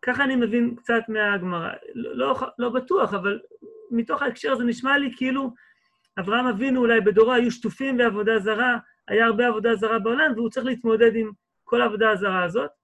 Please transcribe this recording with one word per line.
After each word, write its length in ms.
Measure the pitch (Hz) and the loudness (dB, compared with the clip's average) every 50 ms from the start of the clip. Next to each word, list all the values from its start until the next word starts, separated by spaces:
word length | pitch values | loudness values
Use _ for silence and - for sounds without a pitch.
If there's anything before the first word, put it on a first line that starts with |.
| - | -4
ככה 220 | 247 247 247 285 | -4 -2 0 0
אני 120 | 262 262 | 0 0
מבין 400 | 247 240 214 208 240 233 240 233 | 0 0 0 0 0 0 0 -4
קצת 260 | - _ - 233 226 226 - | -8 _ -2 -2 -2 -2 -4
מהגמרא. 600 | 220 214 214 208 202 196 175 185 175 170 165 - - - - - - | -4 -2 0 0 -2 -2 -4 -6 -6 -6 -6 -8 -10 -12 -16 -16 -12
לא, 220 | 233 233 - - | -10 -10 -8 -4
לא, 180 | - 254 277 262 262 262 262 - - | -4 -2 -2 0 -2 -4 -10 -6 -4
לא 100 | 240 240 | -4 -2
בטוח, 460 | 233 254 254 - 370 392 254 208 202 | -2 -4 -2 0 0 0 2 0 -2
אבל 260 | 196 175 202 202 233 - - - - - - - - - - | -4 -2 -4 -4 -4 -8 -16 -20 -20 -20 -20 -20 -20 -12 -4
מתוך 320 | 240 233 226 - 311 269 277 | -2 -2 -2 -2 -2 -2 -2
ההקשר 300 | 269 233 - - 294 269 | -4 -4 -4 -2 -2 -2
הזה 120 | 226 247 | 0 0
נשמע 340 | 240 233 - 247 262 277 277 | -2 -2 -2 -2 0 0 0
לי 140 | 277 262 - | 0 -2 -4
כאילו 380 | - 254 262 262 277 269 254 233 _ _ _ _ _ _ _ _ _ _ _ _ - | -4 -4 -2 -2 -2 -4 -6 -8 _ _ _ _ _ _ _ _ _ _ _ _ -8
אברהם 260 | 180 190 214 240 254 | -4 -2 0 0 0
אבינו, 340 | 254 226 190 247 277 254 254 | 0 -2 0 0 0 2 2
אולי 200 | 240 233 233 226 | 2 4 4 4
בדורו 320 | 196 208 208 208 226 226 254 | 4 4 6 6 6 6 6
היו 180 | 240 240 240 | 2 2 0
שטופים 460 | 233 - - 220 - - 269 269 262 | -2 -2 -6 -6 -6 -4 -4 -2 0
בעבודה 420 | 240 240 233 196 208 208 214 226 220 | 2 2 2 2 0 0 0 0 0
זרה, 400 | 185 214 220 208 247 254 240 233 - _ _ _ _ - | 0 -2 -2 0 2 0 0 -2 -4 _ _ _ _ -2
היה 180 | 202 214 233 | 2 2 4
הרבה 200 | 226 220 208 240 | 4 4 2 2
עבודה 280 | 247 220 214 202 233 233 | 2 0 0 0 0 0
זרה 240 | 202 214 220 226 226 | 2 0 0 0 0
בעולם, 340 | 196 226 233 277 311 320 247 | 0 -2 0 2 2 2 2
והוא 140 | 208 240 220 | 0 -4 -4
צריך 160 | - 262 233 | -4 -4 -4
להתמודד 500 | 262 254 240 247 226 226 220 240 226 214 | -4 -6 -2 0 0 4 6 6 4 4
עם 140 | 226 220 214 202 _ _ _ _ _ _ | 2 -4 -4 -8 _ _ _ _ _ _
כל 180 | - - 240 247 | -2 0 0 2
העבודה 280 | 226 208 202 220 220 | 0 0 2 2 2
הזרה 340 | 214 180 196 196 185 185 180 | 2 2 0 0 0 0 -2
הזאת. 260 | 175 170 233 277 - _ _ | -2 -2 -4 -4 -4 _ _